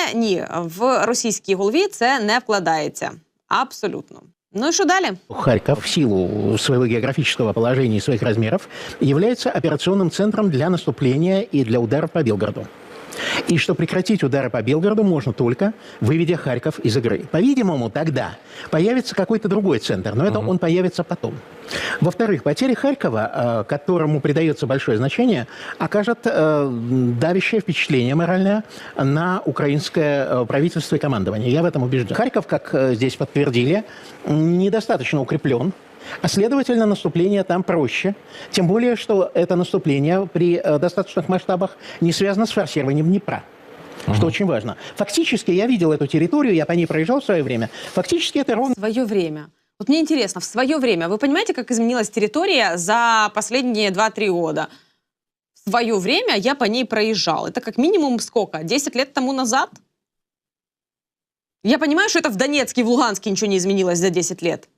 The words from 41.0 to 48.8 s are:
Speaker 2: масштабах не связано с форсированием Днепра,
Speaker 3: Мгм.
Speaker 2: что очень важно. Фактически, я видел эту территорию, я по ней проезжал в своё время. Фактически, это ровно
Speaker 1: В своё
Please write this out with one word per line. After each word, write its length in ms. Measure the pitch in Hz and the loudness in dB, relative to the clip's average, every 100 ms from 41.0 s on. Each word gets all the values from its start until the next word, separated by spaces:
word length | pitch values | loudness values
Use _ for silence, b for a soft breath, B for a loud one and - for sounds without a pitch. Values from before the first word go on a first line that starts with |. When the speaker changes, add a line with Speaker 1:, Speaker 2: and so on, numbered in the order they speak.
| 185 - 156 | -4 -2 0
Speaker 2:
масштабах 480 | 185 - 180 190 - B B | 0 0 -2 -2 -6 B B
не 120 | 170 | 0
связано 320 | 165 196 196 220 | 2 0 0 0
с 60 | |
форсированием 560 | 214 165 151 135 147 160 | 0 -2 -2 0 2 2
Днепра, 340 | 196 - 120 - - - - - - - | 2 0 -8 -10 -20 -20 -20 -18 -8 -2
Speaker 3:
Мгм. 100 | 107 | 2
Speaker 2:
что 100 | 165 | 2
очень 180 | - 196 | 0 0
важно. 300 | 120 110 95 B - | 0 -4 -10 B -6
Фактически, 560 | 202 - 330 226 - 180 | -2 0 0 0 0 2
я 100 | 233 | 2
видел 240 | 233 160 | 2 2
эту 160 | 147 143 | 2 0
территорию, 460 | 156 175 294 269 | 2 2 2 2
я 120 | 165 147 | 2 2
по 80 | 175 | 0
ней 100 | 165 | 0
проезжал 340 | 156 160 269 | 0 0 0
в 40 | |
своё 200 | - 180 | 2 0
время. 260 | 131 117 117 B B | 0 -2 -4 B B
Фактически, 460 | - 180 339 - 320 | -4 -2 -2 0 -2
это 160 | - 220 | 0 0
ровно 200 | 262 | 0
Speaker 1:
В 20 | |
своё 260 | 247 | -2